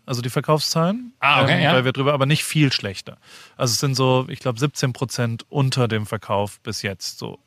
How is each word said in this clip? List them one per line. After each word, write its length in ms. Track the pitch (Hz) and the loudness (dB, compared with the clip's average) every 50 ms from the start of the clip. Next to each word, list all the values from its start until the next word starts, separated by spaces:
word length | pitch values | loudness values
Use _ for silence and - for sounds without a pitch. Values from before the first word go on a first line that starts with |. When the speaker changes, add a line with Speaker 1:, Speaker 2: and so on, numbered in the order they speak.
| - | -10
Speaker 1:
also 160 | - 131 120 | -8 -6 -4
die 80 | 120 127 | -4 -4
Verkaufszahlen. 840 | - 151 131 - 156 156 - - - 165 165 175 208 247 254 233 - - | -4 -4 0 2 2 2 2 0 0 0 0 0 -2 -4 -6 -12 -8 0
Speaker 2:
Ah, 240 | - 139 143 135 139 | 2 4 4 4 4
okay, 140 | 135 160 175 | 4 4 4
Speaker 1:
Ähm, 60 | 135 | 4
Speaker 2:
ja. 100 | 143 - | 4 4
Speaker 1:
weil 100 | 127 123 | 4 2
wir 60 | 131 | 2
drüber, 220 | 127 135 139 143 147 | 0 0 2 2 2
aber 120 | 139 135 | 2 2
nicht 180 | 135 156 151 - | 2 2 0 0
viel 260 | - - 156 147 135 | 0 2 4 4 4
schlechter. 460 | - - - 101 95 - - - - - _ - - - - - _ - | 2 0 -4 -6 -8 -8 -12 -16 -18 -20 _ -20 -20 -20 -20 -16 _ -4
Also 160 | 135 123 110 | -2 -2 0
es 60 | - | 0
sind 160 | - 139 131 | 0 0 0
so, 300 | 127 135 131 131 127 131 - | 2 4 4 4 4 2 -2
ich 100 | 143 - | -6 -6
glaub, 200 | - 131 120 110 | -4 -4 -4 0
siebzehn 340 | 139 147 - - - 135 117 | -2 -2 -2 0 -2 -2 -2
Prozent 520 | - 135 113 - - 123 117 113 110 - - | -2 -6 -6 -2 -2 -2 -2 -2 -6 -8 -6
unter 380 | - 151 135 131 123 131 123 113 | -2 0 0 2 2 0 0 0
dem 160 | 110 107 107 | 0 -2 -4
Verkauf 540 | 104 - 104 - - 110 98 104 101 - - | -4 -6 -8 -6 -4 -2 -2 -2 -4 -6 -12
bis 200 | - 120 110 - - | -12 -10 -10 -6 -6
jetzt 360 | 104 98 - - - - - | -8 -8 -8 -10 -12 -12 -10
so, 200 | - 110 - - _ | -12 -12 -12 -14 _